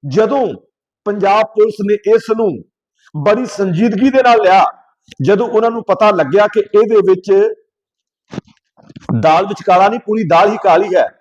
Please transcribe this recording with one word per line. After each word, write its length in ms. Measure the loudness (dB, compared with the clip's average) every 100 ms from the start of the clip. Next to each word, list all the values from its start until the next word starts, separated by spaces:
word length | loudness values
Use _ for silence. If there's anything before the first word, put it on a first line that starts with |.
ਜਦੋਂ 420 | -2 -2 0 -2 -4 -8 _ _ _ _ -8
ਪੰਜਾਬ 400 | -4 0 0 0
ਪੁਲਿਸ 280 | 0 -2 -2
ਨੇ 160 | -4 -2 0 0
ਇਸ 140 | 0 -2
ਨੂੰ 100 | -2 -4 -14 _ _ _ _ -4
ਬੜੀ 300 | -2 0 -4
ਸੰਜੀਦਗੀ 640 | -6 -4 0 -2 0 0
ਦੇ 140 | 2
ਨਾਲ 180 | 2 2
ਲਿਆ, 220 | 4 2 2 -4 _ _ _ -6
ਜਦੋਂ 260 | -2 0 0
ਉਹਨਾਂ 220 | 0 -2
ਨੂੰ 120 | -4
ਪਤਾ 280 | -4 0 2
ਲੱਗਿਆ 360 | 2 0 0 0
ਕਿ 120 | -2
ਇਹਦੇ 420 | 0 0 2 2 2
ਵਿੱਚ 220 | -2 0 0 0 -4 _ _ _ _ _ _ _ -18 _ _ _ _ _ -20 -8 -2
ਦਾਲ 240 | 0 0 -2
ਵਿੱਚ 160 | -6
ਕਾਲਾ 240 | 0 2 2
ਨਹੀਂ, 100 | 0
ਪੂਰੀ 240 | -6 -4 0
ਦਾਲ 220 | 2 2
ਹੀ 80 | 0
ਕਾਲੀ 320 | 2 2 2 0
ਹੈ 120 | -2 _